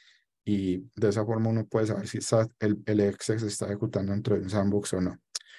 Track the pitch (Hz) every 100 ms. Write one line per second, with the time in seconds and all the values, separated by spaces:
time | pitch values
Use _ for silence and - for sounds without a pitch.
0 | _ _ _ _ - 101 95 92 - -
1 | 107 107 107 110 113 113 107 113 107 -
2 | - 110 - 113 113 - 107 104 - 107
3 | 101 101 - 110 107 101 98 101 113 101
4 | 98 101 107 98 92 104 98 101 101 92
5 | 90 - _ - -